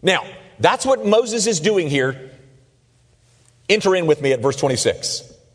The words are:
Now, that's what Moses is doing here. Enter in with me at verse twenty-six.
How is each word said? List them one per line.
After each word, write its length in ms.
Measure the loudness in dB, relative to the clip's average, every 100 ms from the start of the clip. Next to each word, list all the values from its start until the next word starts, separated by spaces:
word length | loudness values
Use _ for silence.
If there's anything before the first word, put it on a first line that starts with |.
Now, 240 | 0 -2 -4 -18 -20 0
that's 260 | 0 0 0
what 200 | 0 2
Moses 420 | 2 2 -2 -2
is 120 | 0
doing 300 | 0 0 0
here. 420 | 0 -2 -4 -14 -20 -20 _ _ _ _ _ _ _ _ _ _ _ _
Enter 280 | 0 2 2
in 120 | 2
with 140 | 0
me 100 | 2
at 60 | 0
verse 160 | 0 0
twenty-six. 760 | -2 0 0 -2 -6 -8 -12 -20 _